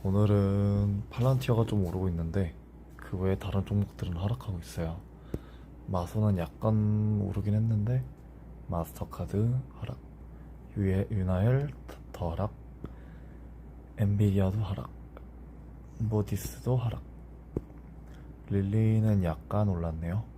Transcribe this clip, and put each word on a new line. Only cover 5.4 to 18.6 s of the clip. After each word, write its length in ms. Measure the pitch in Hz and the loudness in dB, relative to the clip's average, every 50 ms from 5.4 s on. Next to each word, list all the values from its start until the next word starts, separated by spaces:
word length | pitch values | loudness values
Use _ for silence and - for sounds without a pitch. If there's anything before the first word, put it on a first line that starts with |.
| - - - - - - - - - - | -8 -10 -16 -18 -18 -18 -18 -14 -6 -2
마소는 500 | 98 90 87 85 - 107 107 107 101 90 | 0 0 0 0 0 2 4 4 4 2
약간 840 | 82 - - - - 110 110 107 104 104 107 107 107 107 107 104 | 0 -2 -4 -2 2 2 4 4 4 4 4 4 4 4 2 2
오르긴 320 | 101 95 95 104 98 104 104 | 2 0 0 0 0 2 2
했는데 480 | 107 110 113 113 107 104 110 123 131 127 - - - - - - - - - - - - - | 2 4 4 2 2 2 2 2 0 0 -2 -10 -16 -18 -18 -18 -18 -16 -16 -16 -16 -8 -4
마스터카드 880 | 90 85 82 - - - 101 - - - 90 82 - 101 110 117 127 127 127 - - - | -2 -2 -2 -2 -4 -8 -8 -8 -6 -8 -6 -2 2 2 4 4 2 0 -2 -4 -10 -10
하락, 180 | 113 110 - - - - - - - - - - - - - - - - - 104 | -8 -8 -8 -10 -12 -16 -16 -16 -16 -16 -16 -16 -16 -16 -16 -16 -16 -8 -2 2
유에-, 300 | 101 95 92 95 101 - | 2 4 4 4 2 0
유나헬 600 | 110 101 92 92 92 90 98 117 127 135 143 147 - - - - - - - - | 0 0 2 2 4 4 4 6 4 4 2 0 -6 -10 -14 -16 -16 -16 -16 -16
더 200 | - - 87 85 | -8 -4 -4 -4
하락, 220 | 82 - 95 107 - - - - - - - - - - - - - - - - - - - - - - - - - - - - - - | -2 -2 -2 -4 -4 -8 -16 -18 -18 -14 -14 -14 -12 -12 -16 -16 -16 -16 -16 -16 -16 -16 -16 -16 -16 -16 -16 -16 -16 -16 -18 -16 -4 0
엔비디아도 600 | 107 101 101 101 107 101 95 101 98 95 95 107 | 2 2 4 6 6 6 6 6 4 4 2 0
하락, 320 | 107 92 95 - - - - - - - - - - - - - - - - - - - - - - - - - | 0 -2 -2 -6 -6 -10 -12 -14 -16 -16 -16 -16 -16 -16 -16 -18 -18 -18 -18 -18 -18 -16 -16 -16 -18 -16 -6 -2
모디스도 800 | 113 107 110 107 101 - 104 98 - - - - - 120 127 127 | -2 2 4 2 2 2 0 -4 -4 -6 -8 -6 -2 0 2 2
하락, 240 | 117 117 107 - - - - - - - - - - - - - - - - - - - - - - - - - - - - - - - | 2 0 -2 -4 -8 -12 -16 -16 -16 -18 -18 -18 -18 -6 -6 -6 -6 -6 -16 -16 -16 -16 -16 -16 -16 -16 -16 -16 -16 -16 -16 -16 -6 0
릴리는 720 | 101 98 | 0 2